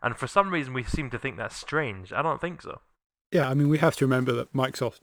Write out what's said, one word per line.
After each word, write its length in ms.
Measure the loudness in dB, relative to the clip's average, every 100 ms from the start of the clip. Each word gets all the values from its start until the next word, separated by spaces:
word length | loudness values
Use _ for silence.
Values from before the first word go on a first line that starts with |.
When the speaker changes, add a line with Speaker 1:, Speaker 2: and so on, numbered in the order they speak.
Speaker 1:
And 140 | -4 -4
for 100 | 0
some 240 | 2 2
reason, 220 | 0 -2
we 120 | -4
seem 260 | -2 -2 -4
to 80 | -4
think 180 | -6 -6
that's 200 | -8 -8
strange. 560 | -4 -2 -2 -6 -6
I 100 | -2
don't 180 | -2 -2
think 220 | -4 -8
so. 180 | -14 -14 _ _ _ _ -2
Speaker 2:
Yeah, 200 | 2 4
I 40 |
mean, 140 | 4 4
we 100 | 6
have 180 | 4 4
to 100 | 2
remember 260 | 2 2
that 220 | -2 -2
Microsoft 460 | -2 -2 -2 -6 -4